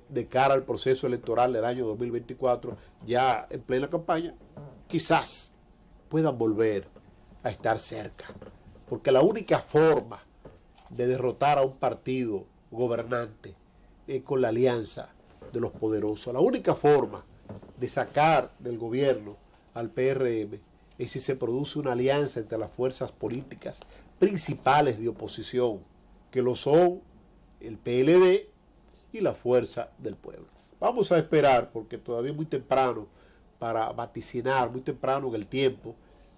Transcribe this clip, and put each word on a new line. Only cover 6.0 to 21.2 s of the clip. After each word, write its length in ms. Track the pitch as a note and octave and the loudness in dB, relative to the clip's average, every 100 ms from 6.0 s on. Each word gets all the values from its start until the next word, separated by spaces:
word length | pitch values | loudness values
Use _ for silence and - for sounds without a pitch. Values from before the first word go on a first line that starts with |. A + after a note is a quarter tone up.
| _ | _
puedan 300 | D#3+ D#3+ B2+ | 0 0 2
volver 480 | A2+ G#2 A2+ G#2 - - - _ - - | 0 2 2 0 -6 -16 -20 _ -20 -10
a 80 | B2 | -8
estar 280 | G#2 A#2 A2 | -4 -2 -2
cerca. 480 | - A2 G#2 - - - - - - - - | -4 -10 -12 -14 -20 -18 -20 -20 -20 -20 -10
Porque 240 | B2 - | -4 4
la 100 | C3+ | 6
única 380 | G3 A3 F#3+ D3+ | 6 2 0 -2
forma 640 | - D3+ D#3+ C#3 A2+ G#2 - _ - - _ _ - | 2 4 6 4 0 -12 -20 _ -20 -20 _ _ -14
de 160 | A#2 B2 | -4 -2
derrotar 520 | B2+ A#2+ A2 C#3 C#3+ | 0 -2 0 2 4
a 40 | |
un 140 | C3+ C3+ | 2 0
partido 680 | C3 A2+ - C3 A#2+ G2 - _ _ | -4 -4 -4 -4 -2 -6 -10 _ _
gobernante 840 | A2+ B2 A#2 A#2 B2 A#2 G#2+ - - _ _ - _ - | -4 -2 -2 -2 -4 -6 -12 -20 -20 _ _ -20 _ -8
es 160 | C3+ | -8
con 180 | C3 C#3 | -2 0
la 80 | A#2+ | 0
alianza 680 | A2 B2+ A#2+ G#2 - - _ _ - - | 2 2 2 -4 -12 -16 _ _ -20 -10
de 80 | A#2+ | -6
los 100 | A#2 | -6
poderosos. 640 | - A2 G#2+ G#2 G#2+ - | -4 -2 -2 -2 -6 -6
La 60 | B2 | 0
única 340 | G3 B3 F#3+ | 2 2 0
forma 500 | C#3+ D3 C#3+ A2+ G2 - - - G#2 - - | 2 6 6 4 -6 -16 -20 -18 -18 -18 -10
de 100 | A#2+ | -6
sacar 640 | - A#2 C#3+ D#3 D3+ - - | -4 -2 2 4 4 2 -6
del 180 | B2+ A#2 | -10 -8
gobierno 600 | A2+ B2 C#3 A#2+ G#2 G#2 _ _ _ | -4 0 2 0 -4 -16 _ _ _
al 180 | - A2+ | -10 -8
P 180 | C3 C3 | -2 0
R 320 | C3+ C3 A2+ | 0 0 -2
M 180 | G#2 A2+ - _ _ - | -4 -10 -18 _ _ -12
es 140 | B2 | -8
si 80 | C#3 | -6